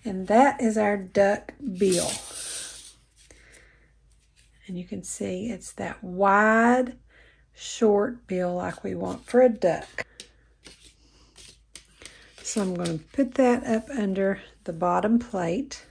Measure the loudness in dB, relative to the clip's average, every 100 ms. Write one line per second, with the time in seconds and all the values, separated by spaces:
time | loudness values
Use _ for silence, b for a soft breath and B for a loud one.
0 | -6 -8 2 6 6 4 -2 0 0 -2
1 | -2 2 2 2 -6 -12 -10 0 2 2
2 | -2 -6 -10 -12 -10 -10 -12 -16 -20 -20
3 | _ _ -20 b b b b b b b
4 | _ _ _ _ _ _ -14 -12 -10 -12
5 | -10 -8 -6 -6 -8 -10 -14 -12 -12 -10
6 | -10 2 4 6 6 6 4 4 0 -8
7 | b b b b b -18 -14 0 4 4
8 | 0 -6 -8 -4 -4 -4 -8 -8 -8 -6
9 | -6 -8 0 6 6 4 0 0 -6 -14
10 | -14 _ B B B B -20 -20 -20 _
11 | _ _ _ -20 -20 -20 _ -20 _ B
12 | B B B B -6 -2 -2 -2 -4 -6
13 | -6 -2 -2 2 2 2 0 -2 -2 -4
14 | -2 0 -2 -2 B B -12 -4 0 0
15 | 2 2 0 -4 -2 -4 -6 -12 -20